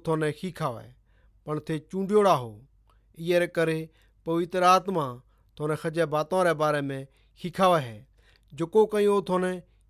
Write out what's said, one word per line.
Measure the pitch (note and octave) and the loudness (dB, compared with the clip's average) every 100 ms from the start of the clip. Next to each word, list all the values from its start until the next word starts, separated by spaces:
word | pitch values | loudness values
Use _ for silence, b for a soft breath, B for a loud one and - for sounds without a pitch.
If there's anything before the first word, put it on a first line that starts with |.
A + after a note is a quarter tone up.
| E3 | -2
ٿوني | D#3 D3+ D3 | -2 -2 -4
کيکاوي، | F#3+ - D3+ A2 A2 _ _ _ _ _ | -10 -6 -8 -8 -16 _ _ _ _ _
پر | - D3+ D3 | -8 -8 -6
ٿي | D#3 - | -8 -6
چونڊيوڙا | F#3 F#3+ G#3 G3 D#3 | -6 2 4 4 4
هو. | A#2 G#2+ C3 _ _ _ _ - | 0 -12 -20 _ _ _ _ -10
ايئي | E3 F3 | 0 0
ري | F3 F3 | 0 0
ڪري | D#3+ D#3+ D#3+ _ _ _ - | 0 -2 -8 _ _ _ -4
پويتر | E3+ F3 F#3 | -4 -2 2
آتما | F3+ F#3 F#3 F3+ C3+ B2 _ _ _ - | 6 6 4 -4 -4 -8 _ _ _ -8
ٿوني | D3+ D3+ | -6 -4
سجي | E3+ D#3 D#3+ | -4 -2 -2
باتون | D3+ D3+ F#3 F3 | -2 -2 2 2
ري | D#3 | 2
باري ۾ | D3+ D3 C#3 C3+ C3+ _ _ _ | 0 0 -4 -8 -12 _ _ _
کيکاوي | F3 E3+ F#3 E3+ B2 | -10 0 2 2 0
هي. | G#2+ - _ _ _ _ | -12 -20 _ _ _ _
جيڪو | C#3 D#3+ G#3+ G#3+ | -8 0 2 2
ڪنهن | G#3 G#3 | 2 2
او | G3+ F3+ | 2 0
ٿوني | F3+ F#3 F3+ - _ _ | -2 -2 -6 -14 _ _